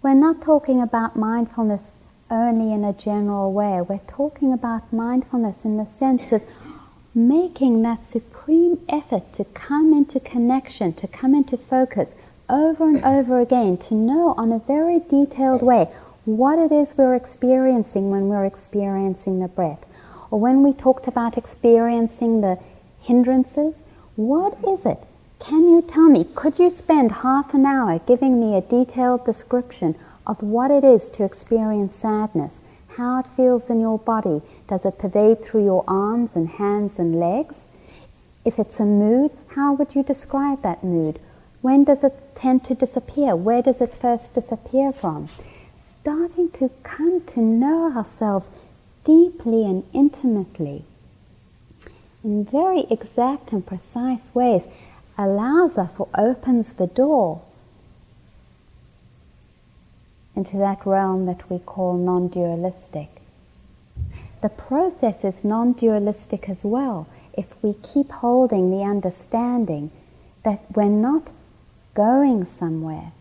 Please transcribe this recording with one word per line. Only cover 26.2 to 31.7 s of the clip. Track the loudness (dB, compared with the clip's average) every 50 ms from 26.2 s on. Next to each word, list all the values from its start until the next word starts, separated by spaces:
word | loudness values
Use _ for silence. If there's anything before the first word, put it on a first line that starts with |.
| 4 -2 -6
Could | -4 -4 -4 2 4
you | 2 2
spend | 2 -2 -2 0 2 4 4 2 0
half | -2 -2 0 0 0 -2 0 2
an | 2 4
hour | 4 2 2 0 0 -2 -4
giving | 2 2 2 4 4 2 2 2
me | 2 2 0
a | 0
detailed | 0 0 0 0 0 0 -2 -2 0 0 0 -2 -2
description | -4 -6 -6 -6 -4 -4 -4 -4 -6 -10 -6 -4 -4 -4 -4 -10 -20 -20 -18 -10
of | -10 -8 -6 -6
what | -4 -2 -2 0 2
it | 2 4 6
is | 8 6 6 4 -2
to | -6 -4 -4
experience | -4 -4 -8 -6 -2 -2 0 0 0